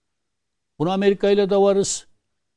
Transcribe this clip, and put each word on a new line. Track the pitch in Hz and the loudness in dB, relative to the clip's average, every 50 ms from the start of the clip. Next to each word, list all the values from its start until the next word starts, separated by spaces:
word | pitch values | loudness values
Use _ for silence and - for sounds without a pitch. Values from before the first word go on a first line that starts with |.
| _ _ _ _ _ _ _ _ _ _ _ _ _ _ _ - | _ _ _ _ _ _ _ _ _ _ _ _ _ _ _ -6
Buna | 151 175 | -4 -4
Amerika | 190 196 202 202 202 190 - 202 | -2 0 0 0 0 2 0 0
ile | 202 202 202 185 | 2 2 0 0
de | 202 | 0
varız. | 196 196 202 196 196 190 - - - - _ _ _ _ _ _ _ _ _ _ | 2 2 2 2 0 -2 -4 -6 -10 -12 _ _ _ _ _ _ _ _ _ _